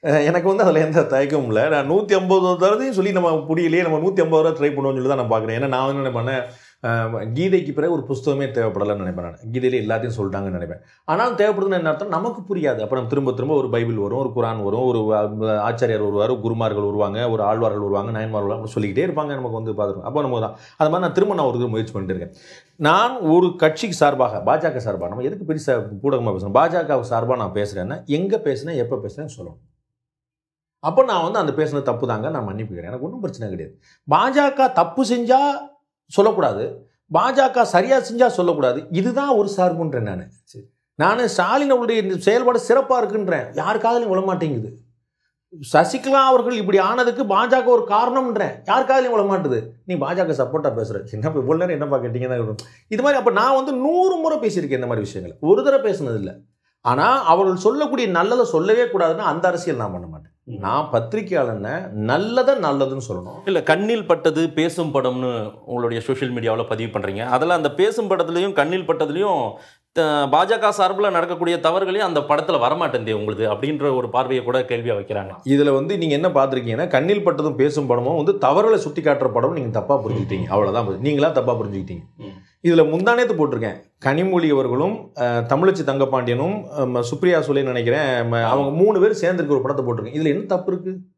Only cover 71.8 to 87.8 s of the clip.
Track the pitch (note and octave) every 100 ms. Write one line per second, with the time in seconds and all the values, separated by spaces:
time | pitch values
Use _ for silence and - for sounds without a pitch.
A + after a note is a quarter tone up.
71.8 | F#3+ F#3+ G3 D#3 C#3+ D3 D3+ D#3 A#2+ D#3+
72.8 | E3 B2 A2 G#2+ G#2+ G#2 A2 G#2 C3+ D3+
73.8 | C#3+ B2+ A#2+ B2 B2+ C3 A#2+ B2+ B2+ A#2
74.8 | A#2+ G#2 G2 G#2 F#2+ F#2 C3 C#3 D3 C3+
75.8 | D#3 G3 E3 C#3+ F3+ C#3 C3+ C3 A#2+ A2
76.8 | E3+ C3 D#3+ G#3 F3+ D3+ D3+ B2 C#3+ D3
77.8 | C3 A#2+ B2 E3 D#3 G3+ C3 D#3 A3 G#3+
78.8 | D#3+ D3 D3 C3+ B2+ A#2 C3 E3+ B2 A2+
79.8 | - C#3 A2 A2+ F#2 F#2+ F2+ G2 G2+ A2
80.8 | G#2 F#2 C3 D3 D3+ D#3+ B2 A#2+ G#2 G2
81.8 | F#2 F2 - _ G#2 F#2+ _ _ E3+ E3
82.8 | D3+ D#3+ G3 A#3+ B3 D#3 D3 B2 A2 D#2+
83.8 | - _ C3+ D3 F#3 F3+ D#3+ C#3 C3+ B2
84.8 | F3 A3+ - - B2 A#2 A#2+ C#3 F#3 F#3
85.8 | C#3+ C#3 C3+ C3 A#2+ A#2+ D#3+ G#3 - D3
86.8 | B2+ B2 A#2 D3 F3+ E3+ D3+ C#3 C3 B2